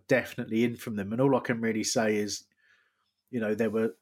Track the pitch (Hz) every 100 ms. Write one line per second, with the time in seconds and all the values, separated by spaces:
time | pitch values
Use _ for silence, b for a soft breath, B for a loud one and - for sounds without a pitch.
0 | - 127 - - 120 110 120 113 123 104
1 | 98 113 139 123 - 117 113 110 101 123
2 | 110 107 104 - - _ _ _ _ _
3 | _ _ _ 123 107 107 113 110 113 -